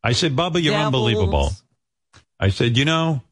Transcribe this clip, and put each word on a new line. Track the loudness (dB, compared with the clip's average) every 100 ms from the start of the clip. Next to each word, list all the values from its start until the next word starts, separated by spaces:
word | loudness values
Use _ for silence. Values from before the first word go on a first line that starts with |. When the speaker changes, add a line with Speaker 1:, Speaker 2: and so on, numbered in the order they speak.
Speaker 1:
I | -2
said, | -2 -2 -2
"Bubba, | -2 0
you're | 0
Speaker 2:
Devils. | 0 0
Speaker 1:
unbelievable." | 0 0 0 0 0 0 -4 _ _ _ _ _ -20 _ _
I | -2
said, | 0 0 2
"You |
know | 2 2 0 -2 -6